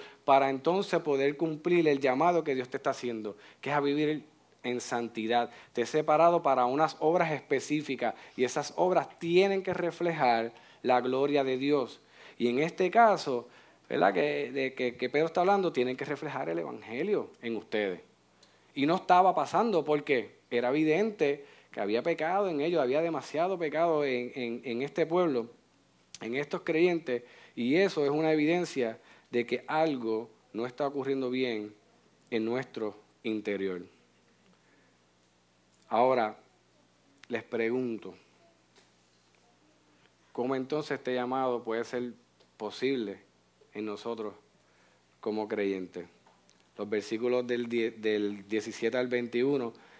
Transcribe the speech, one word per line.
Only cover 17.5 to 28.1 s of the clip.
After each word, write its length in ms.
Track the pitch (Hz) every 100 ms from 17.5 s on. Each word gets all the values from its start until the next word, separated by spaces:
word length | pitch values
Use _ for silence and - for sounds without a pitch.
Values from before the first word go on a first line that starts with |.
| 110
ustedes. 460 | - 107 101 85 - _ _ _ - _ _
Y 140 | 143 143
no 80 | 180
estaba 400 | - 180 190 175
pasando 500 | 135 190 226 175 143
porque 520 | 151 147 127 104 - _
era 200 | 120 123
evidente 760 | 147 156 160 220 208 147 139 - - _
que 100 | -
había 200 | 101 113
pecado 480 | 165 165 160 190 196
en 120 | 147
ellos, 200 | 160 170
había 200 | 123 143
demasiado 580 | 165 147 - 151 180 185
pecado 440 | 156 151 170 151
en, 280 | 143 123 123
en, 280 | 139 120 117
en 180 | 131 117
este 240 | 139 - 156
pueblo, 440 | 175 175 123 117 - _ _ _ _ _ -
en 140 | 110 131
estos 260 | 147 175
creyentes, 600 | - 156 180 165 156 120 - - - -
y 200 | 120 180
eso 280 | 196 160
es 60 |
una 220 | 143